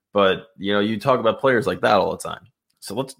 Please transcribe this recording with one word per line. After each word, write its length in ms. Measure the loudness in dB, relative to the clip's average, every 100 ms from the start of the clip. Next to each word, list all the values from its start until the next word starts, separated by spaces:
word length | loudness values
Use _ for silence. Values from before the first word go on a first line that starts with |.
| _
but 340 | 2 2 2 -4 -10
you 160 | -2
know, 60 | 0
you 200 | 0 -2
talk 200 | 0 2
about 200 | 0 0
players 280 | 0 2 0
like 120 | -2
that 120 | 2
all 180 | 2 2
the 60 | -4
time. 300 | -10 -14 -18 _ _ _
So 160 | -12 -10
let's, 200 | -10